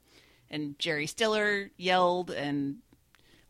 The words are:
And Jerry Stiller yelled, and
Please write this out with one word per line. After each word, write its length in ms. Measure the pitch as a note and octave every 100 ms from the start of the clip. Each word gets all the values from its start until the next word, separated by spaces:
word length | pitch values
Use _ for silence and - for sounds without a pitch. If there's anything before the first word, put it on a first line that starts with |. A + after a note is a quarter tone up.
| _ - _ _ -
And 300 | D3+ D3 C#3+
Jerry 280 | E3+ D3+ D#3
Stiller 640 | - A3 G#3+ G#3 G3+ G3 -
yelled, 540 | F3+ F#3 F3+ F3+ F3
and 460 | - C#3+ C#3+ C#3 A3 - _ _ _ _ _